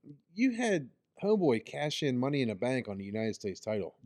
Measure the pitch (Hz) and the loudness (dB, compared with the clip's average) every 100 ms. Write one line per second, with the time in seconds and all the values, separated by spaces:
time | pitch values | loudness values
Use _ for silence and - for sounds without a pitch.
0 | 139 143 _ 175 262 226 233 180 127 _ | -20 -20 _ 0 2 2 2 2 -2 _
1 | _ - 196 220 160 113 - 143 147 - | _ -4 2 4 6 4 0 -4 -4 0
2 | 147 123 135 143 120 95 120 131 107 98 | 0 0 0 2 0 0 -2 -2 -4 -8
3 | 98 107 110 101 104 87 110 107 87 - | -6 -4 -2 -4 -6 -6 -4 -4 -4 -6